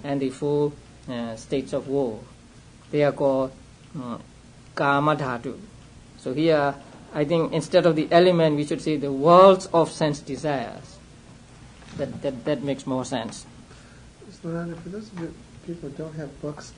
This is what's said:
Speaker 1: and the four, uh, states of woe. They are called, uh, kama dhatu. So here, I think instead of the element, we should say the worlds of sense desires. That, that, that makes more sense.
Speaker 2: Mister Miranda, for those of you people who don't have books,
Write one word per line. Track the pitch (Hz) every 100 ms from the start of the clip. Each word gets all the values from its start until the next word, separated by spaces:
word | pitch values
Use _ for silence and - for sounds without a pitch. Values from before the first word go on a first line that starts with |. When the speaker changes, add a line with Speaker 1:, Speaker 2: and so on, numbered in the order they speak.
Speaker 1:
and | 143 139
the | 135
four, | - 147 147 147 147 - - -
uh, | 120 117 113
states | - 139 131
of | 139 131
woe. | 139 123 107 - - - - - - -
They | 147
are | 143
called, | 135 139 135 131 - - - - 147
uh, | 123 - - - - - - -
kama | 143 143 151 151
dhatu. | 131 120 135 - 208 - - - - -
So | 135
here, | 131 165 151 143 139 - - -
I | 151 147
think | 170 151
instead | 160 - 180 165
of | 160
the | 143
element, | 170 180 170 160 147
we | 147
should | 160
say | 156 147
the | 143
worlds | 135 156 175 196 185 -
of | 165 156
sense | - 156 147
desires. | - 127 151 135 113 - - - - - - - - - - - - -
That, | 131 -
that, | 143 123 151
that | 135
makes | 139 135 139
more | 131
sense. | 123 123 113 - - - - - - - - - -
Speaker 2:
Mister | - 165
Miranda, | 170 170 170
for | 175
those | 208 220
of | 180
you | 160 - - - 170
people | 165 139
who | 147
don't | 156 156
have | 139 -
books, | 147 147 -